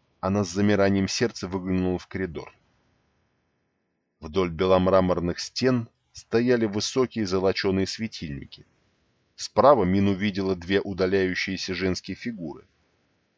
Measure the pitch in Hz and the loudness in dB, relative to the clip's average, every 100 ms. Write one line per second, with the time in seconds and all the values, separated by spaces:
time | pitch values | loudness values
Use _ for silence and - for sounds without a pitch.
0 | _ _ 95 101 92 90 104 101 98 98 | _ _ -2 0 0 0 2 4 4 2
1 | 95 - 117 - 92 95 92 92 92 90 | 0 -2 -4 -4 -8 -6 -2 -2 0 -2
2 | - 92 92 73 - - _ _ _ _ | -6 -8 -8 -8 -14 -20 _ _ _ _
3 | _ _ _ _ _ _ _ _ _ _ | _ _ _ _ _ _ _ _ _ _
4 | _ _ 78 82 90 80 92 92 92 95 | _ _ -6 -2 -2 0 4 4 6 4
5 | 92 87 87 85 - - 127 123 117 _ | 4 2 -2 -4 -8 -2 0 0 -2 _
6 | _ - - 113 120 123 110 104 - 131 | _ -20 -2 0 2 2 2 -2 -4 -2
7 | 123 117 98 95 95 92 101 95 95 - | -2 -2 -2 0 0 0 0 0 -2 -4
8 | 110 - 73 69 - - - _ _ _ | -10 -10 -10 -10 -12 -20 -20 _ _ _
9 | _ _ _ - - - 135 135 90 98 | _ _ _ -16 -4 4 6 6 4 2
10 | 101 92 104 95 95 92 85 98 101 92 | 2 0 -2 -2 -2 -4 0 0 0 -2
11 | 95 98 92 90 - 92 - 87 92 90 | 0 2 2 -2 -4 -6 -6 -4 -2 -2
12 | - 92 120 110 80 - - _ _ _ | -6 -10 -10 -10 -12 -12 -20 _ _ _
13 | _ _ _ | _ _ _